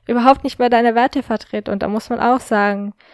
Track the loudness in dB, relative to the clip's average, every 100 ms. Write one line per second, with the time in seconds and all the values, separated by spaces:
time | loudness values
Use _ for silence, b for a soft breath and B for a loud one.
0 | b 2 4 2 0 -2 2 2 2 2
1 | 0 -2 -4 -6 -6 -8 -6 -4 -2 -4
2 | -4 -2 0 0 0 0 0 -2 -6 -12
3 | b